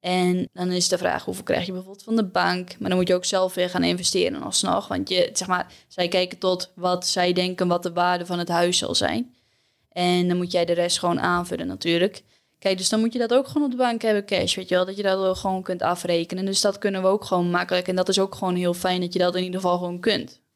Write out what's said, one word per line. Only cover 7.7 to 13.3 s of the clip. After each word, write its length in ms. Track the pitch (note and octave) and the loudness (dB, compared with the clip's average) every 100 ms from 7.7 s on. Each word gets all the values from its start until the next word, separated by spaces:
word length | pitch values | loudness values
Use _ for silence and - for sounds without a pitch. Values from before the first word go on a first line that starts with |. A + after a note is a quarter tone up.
| F3 | 0
de 100 | F3 | 0
waarde 340 | E3+ F3 F3+ F3 | 0 0 0 -2
van 120 | F3 | -4
het 100 | F3 | 0
huis 300 | E3+ F3 F3+ | 2 2 2
zal 160 | - | 0
zijn. 400 | - - - B3 _ _ _ _ _ _ | 0 0 0 -4 _ _ _ _ _ _
En 400 | F3+ F3+ F3+ F3+ | -2 2 2 2
dan 80 | F3 | 0
moet 160 | F3+ | 0
jij 120 | F3+ | 0
de 80 | E3+ | 2
rest 260 | E3+ F3 - | 2 0 0
gewoon 220 | F3 E3+ | 0 0
aanvullen 460 | F3+ F3 F3 E3+ F3 | 2 0 -2 -6 -6
natuurlijk. 560 | - E3+ E3+ F#3+ - - _ _ _ | -4 0 2 2 -2 -16 _ _ _
Kijk, 200 | G3 F#3+ | -2 -2
dus 100 | F#3 | 0
dan 120 | A3 | 2
moet 120 | A3+ | 0
je 60 | A#3 | 0
dat 160 | A3+ | 2